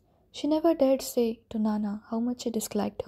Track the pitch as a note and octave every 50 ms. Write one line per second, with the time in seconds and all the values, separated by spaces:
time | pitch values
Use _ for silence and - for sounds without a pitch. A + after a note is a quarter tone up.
0 | _ _ _ _ _ _ - - - D4 D#4 D#4 D#4 E4+ D#4+ D#4+ C#4 C4+ C4+ C4
1 | - - - B3 A#3+ A3+ A3+ - _ - - A3 G#3+ G#3+ G#3+ G#3+ G#3+ G3+ G3+ G#3+
2 | - - A3+ A3+ A#3 B3 B3 B3 - A#3+ A3+ A3 - - - G3+ G3 G#3 - -
3 | -